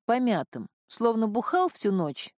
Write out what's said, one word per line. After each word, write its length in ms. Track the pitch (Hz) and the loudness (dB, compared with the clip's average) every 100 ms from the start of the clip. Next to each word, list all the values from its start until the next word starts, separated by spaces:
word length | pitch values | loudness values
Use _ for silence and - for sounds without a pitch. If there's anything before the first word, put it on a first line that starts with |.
| - | 0
помятым, 640 | 240 254 180 - 120 185 _ - | 2 2 0 -2 -10 -14 _ -14
словно 400 | - 233 226 220 | -2 0 2 0
бухал 400 | 214 - 359 370 | 0 0 2 0
всю 240 | - 208 | 0 0
ночь, 420 | 190 156 135 - | 0 -2 -4 -12